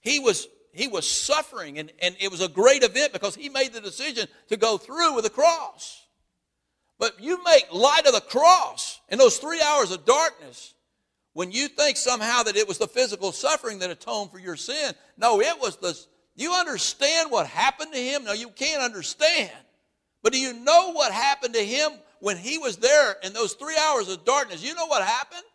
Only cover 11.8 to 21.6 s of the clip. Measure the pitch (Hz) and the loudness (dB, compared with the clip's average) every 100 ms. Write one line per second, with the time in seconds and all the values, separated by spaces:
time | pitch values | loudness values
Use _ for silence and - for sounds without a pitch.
11.8 | 294 240 254 247 214 240 220 202 208 175 | 0 0 -2 -2 0 0 2 0 -2 -2
12.8 | 214 240 247 190 190 - 277 311 233 202 | -2 0 -2 -2 -6 -2 -2 0 -4 -8
13.8 | 180 165 - 220 196 185 185 156 - 294 | -8 -8 -8 -6 -6 -12 -12 -10 -8 -4
14.8 | 277 - _ - 226 208 277 330 240 - | -6 -8 _ 0 2 4 2 0 -6 -4
15.8 | 180 156 - _ _ - 294 359 349 254 | -6 -6 -16 _ _ -10 -2 -2 -2 -2
16.8 | - - 277 330 320 233 139 160 262 269 | -4 0 0 2 0 -2 -2 0 0 0
17.8 | 311 277 254 285 226 214 240 - 285 302 | -10 -6 -4 -6 -4 -6 -8 -6 -4 -2
18.8 | 247 208 147 - 311 339 190 110 _ _ | -4 -6 -10 0 2 2 -2 -10 _ _
19.8 | _ _ _ _ 226 262 262 233 254 339 | _ _ _ _ -2 0 -4 -4 4 4
20.8 | 370 330 254 196 269 277 254 233 | 4 -2 -2 0 0 0 -2 -2